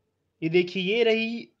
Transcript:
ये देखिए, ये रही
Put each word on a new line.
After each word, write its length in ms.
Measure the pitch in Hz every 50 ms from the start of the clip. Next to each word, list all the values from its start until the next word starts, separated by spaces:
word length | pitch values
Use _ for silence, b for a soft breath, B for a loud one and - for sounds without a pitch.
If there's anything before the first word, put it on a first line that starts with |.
| _ _ _ _ _ _ _ _ 160
ये 60 | 160
देखिए, 340 | 160 180 180 175 - 190 180
ये 200 | 185 208 233 233
रही 460 | 226 220 226 226 226 233 233 - - _ _